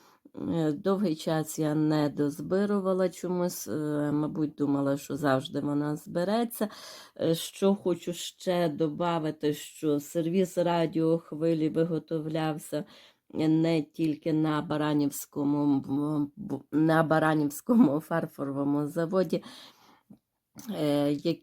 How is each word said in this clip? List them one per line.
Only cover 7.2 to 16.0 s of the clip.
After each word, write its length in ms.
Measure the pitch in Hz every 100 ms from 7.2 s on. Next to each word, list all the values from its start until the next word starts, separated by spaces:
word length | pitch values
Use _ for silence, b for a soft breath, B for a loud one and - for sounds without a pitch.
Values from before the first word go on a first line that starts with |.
Е, 140 | 160
що 400 | 165 - - 196
хочу 380 | 196 190 170 -
ще 560 | 170 - - - 175 170
добавити, 840 | 143 160 147 175 170 156 151 147
що 460 | 147 - - 156 147
сервіс 580 | 143 170 165 180 180 -
радіохвилі 1080 | 175 170 165 165 160 165 - 151 165 165 156
виготовлявся 1160 | 156 165 160 - 165 156 160 160 156 - 151 - B B B _
не 480 | - 156 160 165 165
тільки 500 | 147 - 160 147 170
на 300 | 156 156 151
Баранівському, 1160 | 151 151 151 147 143 - - - 143 147 147 139
в-, 500 | 139 139